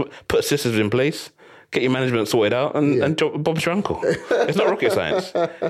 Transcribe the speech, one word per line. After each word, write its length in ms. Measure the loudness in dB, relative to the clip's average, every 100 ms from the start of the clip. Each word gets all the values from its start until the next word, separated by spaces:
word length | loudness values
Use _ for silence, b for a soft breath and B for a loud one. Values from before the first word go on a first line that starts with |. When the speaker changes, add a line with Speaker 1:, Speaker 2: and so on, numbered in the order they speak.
| -6 B B
Speaker 1:
put 180 | 0
systems 340 | 2 0 0 0
in 120 | 2
place, 400 | 2 0 -2 -10 _ B B B
get 120 | -2
your 100 | 0
management 340 | 0 0 0 2
sorted 240 | 2 2
out, 220 | 2 0
and, 220 | 0 2 2
Speaker 2:
Yeah. 80 |
Speaker 1:
and 120 | 0 0
jo-, 220 | -2 -2
Bob's 260 | -2 -2
your 80 | 0
uncle. 260 | -2 -2 -2
It's 540 | -2 -2 0 0 0 2
not 100 | 0
rocket 240 | 2 0
science. 380 | 0 0 -2 -2
Speaker 2:
<laughs> 280 | -2 -2 -2